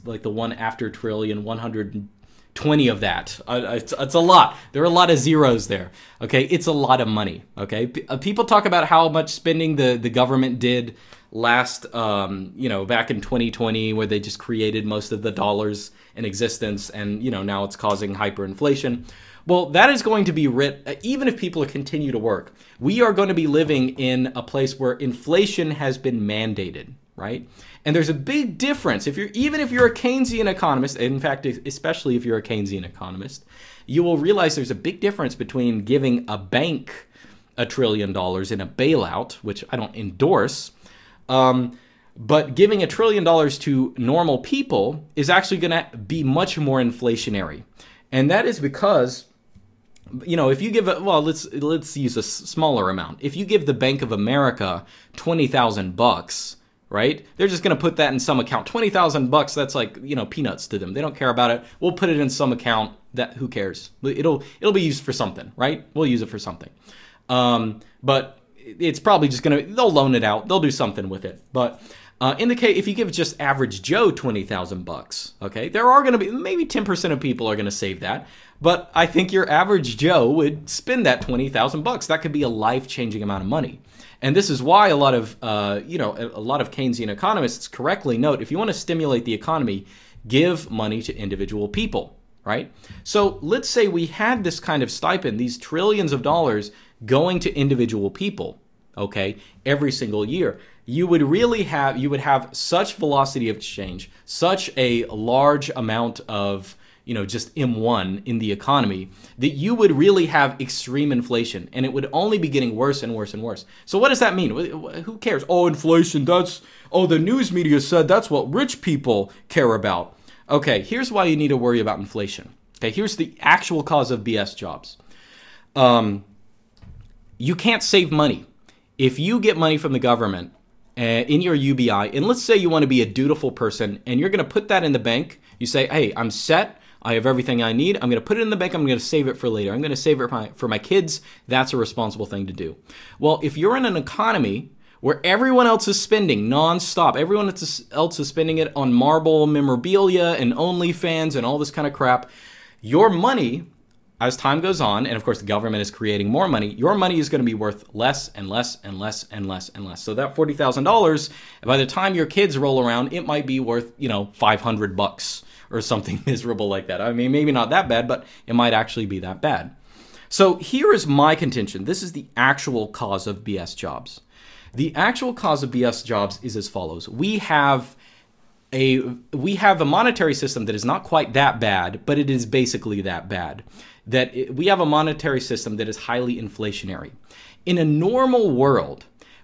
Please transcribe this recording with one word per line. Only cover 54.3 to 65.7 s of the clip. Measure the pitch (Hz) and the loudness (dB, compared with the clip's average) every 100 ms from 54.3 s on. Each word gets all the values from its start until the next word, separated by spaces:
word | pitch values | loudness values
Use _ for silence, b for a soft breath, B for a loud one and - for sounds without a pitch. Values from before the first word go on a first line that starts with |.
| 139 135 - 95 87 - b b - | 2 2 0 -4 -4 -10 b b -8
twenty | 165 165 139 | -2 0 2
thousand | 139 117 101 92 90 | 2 2 0 -6 2
bucks, | 117 90 - - - - _ _ - | 2 2 -4 -10 -12 -16 _ _ -8
right? | 101 127 151 b b | 0 0 -2 b b
They're | 196 | 0
just | 180 | 2
gonna | 185 156 | 0 2
put | 170 165 | 0 2
that | 147 | 0
in | 131 | 0
some | 147 135 | 0 0
account. | 120 120 - | 0 -2 -4
Twenty | 233 214 | -2 0
thousand | 196 165 143 123 | 2 2 2 2
bucks, | 147 143 147 | 2 2 -2
that's | 139 | -4
like, | 143 110 - | -2 -4 -8
you | 135 135 | -8 -6
know, | 104 | -6
peanuts | - 123 - - | -4 -4 -6 -8
to | 104 | -6
them. | 92 | -6
They | 98 | -6
don't | 151 143 | -6 -2
care | 131 | 0
about | 120 120 | 2 2
it. | 117 B B | 2 B B
We'll | 180 | -2
put | 175 185 | 0 0
it | 147 | 2
in | 139 | 0
some | 135 139 | 0 0
account | 120 123 110 107 - - 120 | 0 0 0 -2 -10 -14 -8
that, | 120 | -8
who | 120 127 | -6 -8
cares? | 110 98 82 - - | -6 -6 -8 -18 -8
It'll, | 135 131 160 143 B B | -6 0 0 0 B B
it'll | 208 | 0
be | 196 | 2
used | 160 135 | 0 -2
for | - | -4
something, | - 107 - - - | -4 -4 -6 -12 -2
right? | 131 | -2